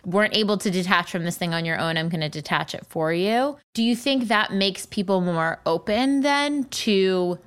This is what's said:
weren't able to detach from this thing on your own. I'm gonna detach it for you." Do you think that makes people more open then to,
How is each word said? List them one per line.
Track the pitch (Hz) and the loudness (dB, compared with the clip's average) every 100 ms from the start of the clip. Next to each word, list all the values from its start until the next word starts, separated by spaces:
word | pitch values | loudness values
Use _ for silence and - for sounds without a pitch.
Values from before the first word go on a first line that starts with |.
weren't | 180 196 214 214 | -2 0 2 2
able | 208 208 | 2 0
to | 214 | 0
detach | 185 180 - 262 | -2 2 0 0
from | 180 | -4
this | 165 175 | -4 -4
thing | 175 | -2
on | 165 | -2
your | 165 165 | -2 -2
own. | 165 165 | -2 -2
I'm | 165 | -2
gonna | 165 151 | -2 -4
detach | 151 147 156 147 | -6 -2 -2 -2
it | - - | -8 -8
for | 165 156 | -4 0
you." | 170 196 233 277 277 _ | 0 0 0 0 -4 _
Do | - | -2
you | 226 240 | 0 0
think | 277 269 220 | 0 0 2
that | 214 - | 0 2
makes | 196 196 190 | 0 0 -2
people | - - 190 190 | -6 -4 0 2
more | 175 165 160 - | 2 0 -2 -2
open | 165 165 - 214 269 277 | -2 -2 0 0 2 2
then | 285 285 285 294 | 2 2 0 -2
to, | 262 - 233 196 185 185 180 175 | -4 -4 2 4 4 2 0 -2